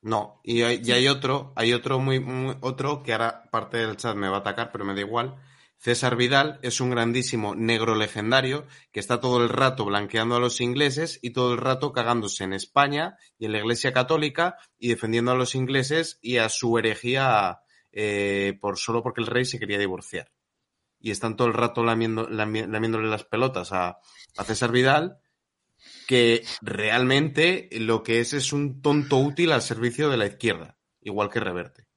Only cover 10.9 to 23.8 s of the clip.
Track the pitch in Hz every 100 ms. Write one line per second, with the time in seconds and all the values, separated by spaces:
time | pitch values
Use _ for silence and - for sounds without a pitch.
10.9 | 131 165 - 120 123 123 120 131 131 147
11.9 | 127 117 120 104 - 95 95 - - 143
12.9 | 147 170 196 _ _ 110 107 107 120 131
13.9 | 127 123 160 151 135 170 - - _ 120
14.9 | 113 110 117 120 127 123 131 127 135 131
15.9 | 156 160 - 113 123 110 - 120 117 110
16.9 | 104 120 135 135 110 95 85 _ _ _
17.9 | 104 107 101 101 98 98 98 104 95 -
18.9 | 117 113 117 110 117 127 127 101 101 98
19.9 | 92 - 87 - _ _ _ _ _ _
20.9 | _ 110 101 113 110 120 110 117 - 117
21.9 | 113 113 110 113 110 107 110 101 110 113
22.9 | 113 110 107 - 113 131 113 90 95